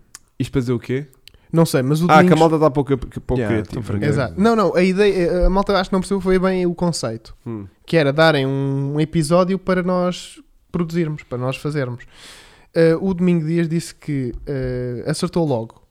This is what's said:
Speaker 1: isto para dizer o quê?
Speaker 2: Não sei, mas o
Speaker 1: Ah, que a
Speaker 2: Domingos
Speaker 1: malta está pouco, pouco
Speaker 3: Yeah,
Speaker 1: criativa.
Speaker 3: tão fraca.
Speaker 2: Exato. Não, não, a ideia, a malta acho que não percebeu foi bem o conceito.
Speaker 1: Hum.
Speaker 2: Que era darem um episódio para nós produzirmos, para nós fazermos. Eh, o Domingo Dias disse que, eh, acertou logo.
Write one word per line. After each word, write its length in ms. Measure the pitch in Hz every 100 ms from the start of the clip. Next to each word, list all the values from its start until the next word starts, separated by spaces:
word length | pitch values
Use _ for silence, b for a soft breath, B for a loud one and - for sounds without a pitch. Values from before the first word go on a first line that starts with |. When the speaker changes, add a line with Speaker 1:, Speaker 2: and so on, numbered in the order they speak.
| _ - _ -
Speaker 1:
isto 120 | 127
para 100 | 139
dizer 100 | 123
o 60 | 120
quê? 280 | - 127 147 _ - b b
Speaker 2:
Não 140 | 165 165
sei, 160 | 151
mas 180 | 127 151
o 40 |
Speaker 1:
Ah, 20 | 170
que 60 |
a 40 | 156
Speaker 2:
Domingos 200 | 180 156
Speaker 1:
malta 160 | 160 156
está 140 | 151
pouco, 260 | 139 139 135
pouco 380 | 123 - -
Speaker 3:
Yeah, 140 | 127 110 110
Speaker 1:
criativa. 180 | 104
Speaker 3:
tão 80 | -
fraca. 240 | 101 101 143
Speaker 2:
Exato. 280 | 143 117 85
Não, 140 | 220
não, 180 | 226 185 139
a 60 |
ideia, 600 | 185 185 208 190 170 180 175
a 40 |
malta 260 | 175 202 196
acho 100 | 190
que 40 |
não 60 | 190
percebeu 200 | 180 196
foi 180 | 185 185
bem 260 | 185 185
o 80 | 180 175
conceito. 580 | 175 156 127 113 - -
Speaker 1:
Hum. 220 | 120 113 95 _
Speaker 2:
Que 120 | - 165
era 160 | 143
darem 340 | 143 160 147 135
um 540 | 139 139 139 139 147
episódio 580 | 156 170 147 175 185 190
para 240 | - 185
nós 560 | 180 180 180 175 - - - _ _
produzirmos, 540 | 170 170 165 160 151
para 140 | - 123
nós 180 | 127 131
fazermos. 480 | 151 147 127 117 - B B B B B B
Eh, 240 | - 165 165
o 120 | 190
Domingo 320 | 180 180 175 151
Dias 220 | 170 170
disse 240 | 165 160
que, 400 | - - 143 123 - -
eh, 560 | 139 127 127 123 120 -
acertou 360 | 156 175 175
logo. 380 | 160 123 113 - _